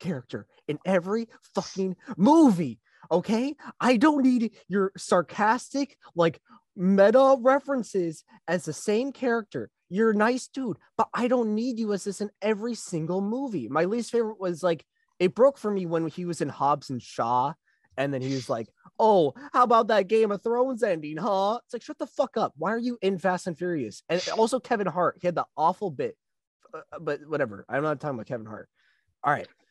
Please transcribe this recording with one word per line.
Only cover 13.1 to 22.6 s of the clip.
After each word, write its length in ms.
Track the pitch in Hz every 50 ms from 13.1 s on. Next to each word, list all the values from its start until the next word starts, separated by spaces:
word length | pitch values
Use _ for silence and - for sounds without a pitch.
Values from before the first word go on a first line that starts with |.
| 180 190
movie. 480 | 196 202 220 254 277 277 214 160 117 107
My 160 | 135 151 170
least 260 | 185 214 240 226 -
favorite 300 | - 233 233 220 220 190
was, 240 | 190 180 175 151 175
like, 200 | 180 170 147 - _ _ _ _ _ _ -
it 140 | 180 185 -
broke 220 | - 240 277 277 -
for 120 | - 208
me 160 | 208 196 185
when 220 | 165 165 165 165 160
he 160 | - - 180
was 160 | 175 170 -
in 80 | 165 143
Hobbs 420 | 123 - 139 139 147 147 - -
and 100 | 135 120
Shaw, 540 | - - - - 123 113 123 123 127 143 165 _ _ _ _ _ _ _ _
and 160 | - 135 143 139
then 80 | 131 127
he 120 | 131 135
was 140 | 135 123 -
like, 200 | 135 113 113 - _ _ _ - _ -
"Oh, 360 | 226 214 214 190 160 139 127 - 285 294 -
how 120 | 277 247
about 240 | 226 240 226 233 202
that 180 | 226 208 196
Game 240 | 175 220 220 220 214
of 100 | 202 190 -
Thrones 420 | 226 233 240 254 269 262 214 233
ending, 320 | 214 180 160 151 151 156
huh?" 420 | 156 180 220 202 190 196 202 220 240 -
It's 80 | _ -
like, 100 | 233 -
"Shut 160 | - 302 -
the 80 | 311
fuck 300 | - - - 277 233 -
up! 160 | 226 196 - -
Why 160 | 139